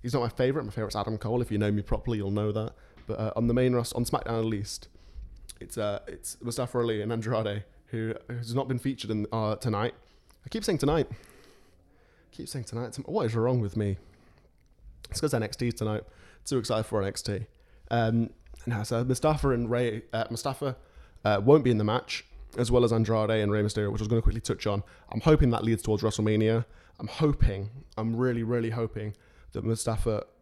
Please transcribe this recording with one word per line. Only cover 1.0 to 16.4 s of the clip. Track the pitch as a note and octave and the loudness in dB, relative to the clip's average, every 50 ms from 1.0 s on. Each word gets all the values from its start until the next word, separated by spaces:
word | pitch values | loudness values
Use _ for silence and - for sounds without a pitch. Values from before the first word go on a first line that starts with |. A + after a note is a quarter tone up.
| G2+ A2+ A2 G#2 | -2 -2 -4 -4
Cole. | - G#2+ A#2 B2 | -2 -2 0 0
If | A#2+ - | 0 0
you | A2 G#2 | 0 2
know | G#2 G#2 | 2 2
me | G#2 G#2 | 2 0
properly, | G2 - A#2 - - B2 A#2 G#2 | 0 0 -2 -2 0 -2 -2 -2
you'll | G2+ G2 | -2 -2
know | G2+ G#2 G#2 G#2+ | 0 0 0 0
that. | G#2 A2 G#2+ - - - - - - - - | 0 -2 -4 -6 -8 -14 -20 -20 -20 -18 -10
But, | - A2 - | -8 -6 -4
uh, | A2 A2 - | -4 -2 0
on | - A#2+ A#2 | 0 2 2
the | A#2 | 4
main | B2 B2+ B2+ B2 | 4 4 4 4
roster, | A#2+ B2 - - | 2 0 -2 -2
on | A#2+ A#2+ | -4 -2
SmackDown | - - C3+ - A2+ A2+ A2+ | 0 -2 -2 -2 -2 -2 -2
at | A2+ | -2
least, | A2+ A2 G2 G#2 - - - - - _ - - - - - - - - - - - - - | -2 -2 -4 -4 -8 -10 -12 -14 -18 _ -20 -20 -18 -16 -14 -14 -14 -16 -18 -18 -20 -16 -16
it's, | - - - A2+ | -16 -10 -6 -2
uh, | G#2 G#2 G2+ - - | -2 -2 -2 -4 -8
it's | - - - - - - - | -12 -14 -12 -12 -14 -12 -8
Mustafa | - A#2+ A2+ - B2 B2 - | -8 -6 -4 -4 -6 -2 0
Ali | B2 A#2 A#2 A2 G#2 | 0 0 0 0 -2
and | G#2 A2 | -2 -2
Andrade, | A#2 A#2 G#2+ A2+ A#2+ A2 A2 G#2 G2+ G#2 G2+ - - - _ | -2 -2 -2 0 0 0 0 0 -2 -4 -6 -10 -20 -20 _
who | _ - A2+ A2 A2 A2 - - - | _ -6 -4 -4 -4 -6 -6 -8 -10
has | B2 A#2+ A#2 A2+ A#2 | -8 -8 -6 -2 -2
not | C3 C3+ B2 | -2 0 0
been | C3 A#2+ | -2 -2
featured | - C3+ C3 - - G#2+ | -2 -4 -4 -4 -4 -2
in, | A2 G#2+ G#2 - | -2 -2 -2 -2
uh, | - A2+ A2 G#2+ G#2+ | -2 -2 0 -2 -2
tonight. | - - A#2 G#2 G2+ A2 - - - - - - - _ _ - _ _ | -2 -2 -2 0 0 0 -2 -4 -8 -20 -20 -20 -20 _ _ -20 _ _
I | - | -8
keep | - A3+ G#3 | -8 -4 0
saying | - F#3 D3 | 0 0 2
tonight. | - C#3 D#3 D#3+ C#3 - | 2 2 4 2 2 0
I | - - - - - - - - - - - _ _ _ _ _ _ _ _ _ _ _ _ _ - | -4 -14 -14 -20 -20 -20 -20 -20 -20 -20 -20 _ _ _ _ _ _ _ _ _ _ _ _ _ -16
keep | - F3+ | -14 -14
saying | - - C3+ A2+ | -10 -10 -10 -10
tonight. | - - A#2 B2 A2 | -8 -6 -8 -6 -6
Tom-, | - - - | -8 -10 -10
what | - D#3+ A3 D#3 | -4 -2 0 0
is | A2+ A2+ | 0 2
wrong | A#2 A2+ B2 B2+ B2 | 2 2 2 2 2
with | A2 G2 F#2 | 0 0 0
me? | A2 G#2 G2+ F#2+ - - - - _ - - - _ _ - _ _ _ _ _ _ - - - - - - | 0 0 0 -2 -2 -6 -20 -20 _ -20 -20 -20 _ _ -20 _ _ _ _ _ _ -20 -20 -20 -20 -14 -10
It's | - - | -6 -2
'cause | - D3+ | -2 0
N | C#3 A#2 | 0 0
X | A2 G#2 - | -2 -2 -4
T | - B2 A#2+ | -2 -2 -2
tonight. | A#2 - A2 G#2+ G#2+ G#2+ - - - - - - - - | -2 -2 -2 -2 -2 -4 -6 -10 -20 -20 -20 -20 -20 -16